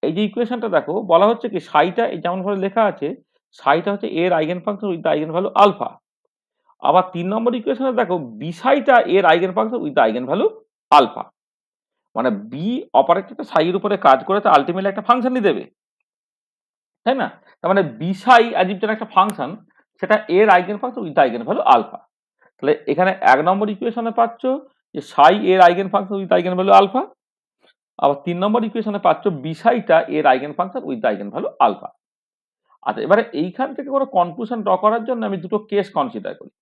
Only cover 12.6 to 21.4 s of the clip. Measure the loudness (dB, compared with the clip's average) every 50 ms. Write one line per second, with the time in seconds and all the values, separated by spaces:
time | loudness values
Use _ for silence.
12.6 | -6 -6 -6 -6 -8 _ 0 0 2 2 0 -2 -2 -8 -14 -16 -14 -2 0 0
13.6 | 0 0 -2 -4 -2 -2 -4 2 4 4 4 4 2 -2 -2 0 2 4 2 4
14.6 | 2 2 -4 -4 -4 -4 -6 -6 0 0 0 0 2 -2 -4 0 0 0 0 0
15.6 | -6 -14 _ _ _ _ _ _ _ _ _ _ _ _ _ _ _ _ _ _
16.6 | _ _ _ _ _ _ _ _ _ -2 -2 -2 -4 -6 -8 _ _ _ _ _
17.6 | -2 0 2 2 0 -2 -4 -8 -6 -6 -6 -4 4 6 6 6 6 4 0 -2
18.6 | -2 -2 -2 -4 -4 -4 -4 -6 -8 -2 0 0 2 2 -2 -6 -8 -10 -10 -14
19.6 | _ _ _ _ _ _ _ _ 0 0 0 0 0 0 2 2 4 6 6 4
20.6 | 4 0 -6 -6 -6 -8 -8 -8 -10 -4 2 2 2 2 2 -4